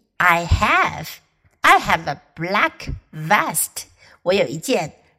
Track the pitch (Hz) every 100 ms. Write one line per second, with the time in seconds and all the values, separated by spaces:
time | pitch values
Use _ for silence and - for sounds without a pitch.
0 | _ - 175 170 247 - 220 349 359 -
1 | - - _ _ _ _ 302 370 202 175
2 | 160 139 _ - 175 202 311 - - -
3 | _ 156 156 208 311 160 - - - _
4 | - _ 170 196 - 151 - 220 156 -
5 | _